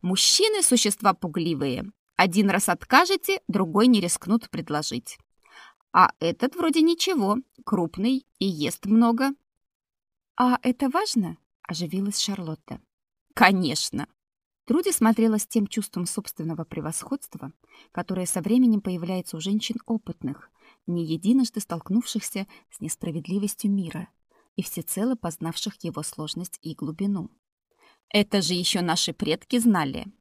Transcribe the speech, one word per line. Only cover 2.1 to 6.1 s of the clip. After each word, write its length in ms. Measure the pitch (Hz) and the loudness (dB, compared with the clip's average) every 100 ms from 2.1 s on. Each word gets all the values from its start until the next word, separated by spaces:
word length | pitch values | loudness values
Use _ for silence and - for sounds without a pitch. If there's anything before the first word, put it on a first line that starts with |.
| - | 2
Один 320 | 185 180 202 | 2 4 4
раз 200 | 190 - | 2 0
откажете, 720 | - - 262 359 381 - 381 - | -2 4 4 4 0 -2 -4 -2
другой 400 | 196 185 160 247 | -2 0 4 6
не 120 | 226 | 4
рискнут 480 | 175 - - 226 - | 2 -4 -2 -2 -2
предложить. 680 | - - 147 156 123 - - _ _ _ - - _ _ | -10 -4 -4 -4 -8 -10 -20 _ _ _ -20 -20 _ _
А 200 | 175 185 | 4 4